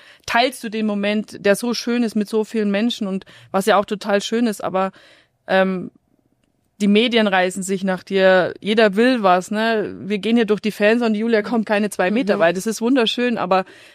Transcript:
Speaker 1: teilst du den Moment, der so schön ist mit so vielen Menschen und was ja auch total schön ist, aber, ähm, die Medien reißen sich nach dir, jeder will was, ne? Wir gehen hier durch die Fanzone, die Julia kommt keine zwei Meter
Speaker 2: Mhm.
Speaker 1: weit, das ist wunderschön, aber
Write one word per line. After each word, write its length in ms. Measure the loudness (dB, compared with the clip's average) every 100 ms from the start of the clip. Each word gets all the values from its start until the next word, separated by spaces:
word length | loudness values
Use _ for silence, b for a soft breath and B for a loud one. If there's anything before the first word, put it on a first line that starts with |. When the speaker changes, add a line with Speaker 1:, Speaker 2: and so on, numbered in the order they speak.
| B B -2
Speaker 1:
teilst 380 | 0 0 -2
du 60 | -8
den 160 | -4 -2
Moment, 580 | -2 -2 -2 -4 -2 0
der 100 | 2
so 180 | 0
schön 300 | -4 -2 -2
ist 120 | -2 -2
mit 140 | -2
so 140 | -4
vielen 280 | -2 -2 -2
Menschen 360 | 0 -2 -4 -6
und 180 | -6 B B B
was 140 | -2 2
ja 120 | 2
auch 80 | 0
total 360 | -4 -2 -4
schön 240 | -2 -2 -2
ist, 160 | -4
aber, 280 | -6 -4 -4 b b b b _ -2
ähm, 440 | 0 0 -2 -8 -16 _ _ _ _ _ _ _ -2
die 60 | 2
Medien 400 | 4 4 2 2
reißen 340 | 2 0 -2
sich 220 | -6 -4
nach 200 | -4 -6
dir, 500 | -4 2 4 4 2 -4
jeder 340 | -2 2 4 4
will 260 | 2 4
was, 300 | 4 2 2
ne? 420 | -2 -2 -2 -4 -8
Wir 180 | -6 -4
gehen 180 | 0 2
hier 80 | 2
durch 160 | 0
die 100 | -2
Fanzone, 400 | 0 2 2 0
die 80 | -2
Julia 220 | 0 0
kommt 240 | 0 -2 0
keine 240 | 0 -2
zwei 200 | -2 0
Meter 280 | 0 0 2
Speaker 2:
Mhm. 20 |
Speaker 1:
weit, 180 | 2 2
das 100 | -4
ist 140 | -2
wunderschön, 560 | 0 2 2 0 -2 -2
aber 280 | 0 0 0 B B